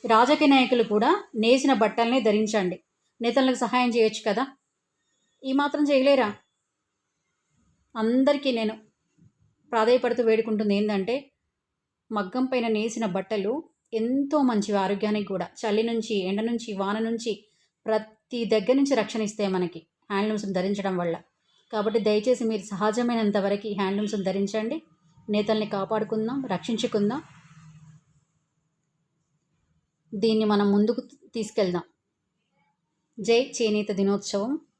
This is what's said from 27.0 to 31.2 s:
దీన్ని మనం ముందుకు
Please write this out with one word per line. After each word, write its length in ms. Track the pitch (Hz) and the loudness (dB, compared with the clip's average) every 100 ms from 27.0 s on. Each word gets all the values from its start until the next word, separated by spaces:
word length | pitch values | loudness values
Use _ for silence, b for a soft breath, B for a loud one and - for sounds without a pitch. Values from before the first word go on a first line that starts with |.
| 202 269 - - _ - - - - - _ _ _ _ _ _ _ _ _ _ _ _ _ _ _ _ _ _ _ _ _ | 0 -2 -10 -20 _ -20 -20 -20 -20 -20 _ _ _ _ _ _ _ _ _ _ _ _ _ _ _ _ _ _ _ _ _
దీన్ని 320 | 214 220 220 214 | -2 2 2 2
మనం 260 | 208 202 | 2 4
ముందుకు 300 | 202 214 240 - - | 4 2 0 -6 -20